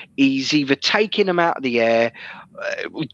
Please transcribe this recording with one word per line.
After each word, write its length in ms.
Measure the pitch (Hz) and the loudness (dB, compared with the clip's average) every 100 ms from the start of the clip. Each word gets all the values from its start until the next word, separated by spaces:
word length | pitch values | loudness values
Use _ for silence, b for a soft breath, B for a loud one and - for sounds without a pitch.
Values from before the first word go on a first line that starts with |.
| B - | B 0
he's 360 | 135 135 131 | 2 2 0
either 220 | 151 135 135 | 0 0 0
taking 500 | - 202 220 - 190 | 0 0 0 0 0
them 120 | 175 | 2
out 160 | 170 - | 0 0
of 80 | |
the 160 | 131 117 | -2 2
air, 320 | 113 113 117 - B B B - | 2 4 2 -4 B B B -12
uh, 420 | - - - - 156 | -8 -6 -8 -8 -10